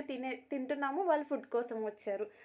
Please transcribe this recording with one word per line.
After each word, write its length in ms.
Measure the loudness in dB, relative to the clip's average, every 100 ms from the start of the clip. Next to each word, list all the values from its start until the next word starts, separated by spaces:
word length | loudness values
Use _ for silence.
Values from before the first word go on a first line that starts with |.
| -2
తినే, 320 | -2 -4 -6 -4
తింటున్నాము, 520 | -2 0 0 2 2
వాళ్ళు 220 | 4 4 2
ఫుడ్ 200 | -2 0
కోసం 380 | 0 0 -2
వచ్చారు. 440 | -4 -4 -2 -2 -2 -8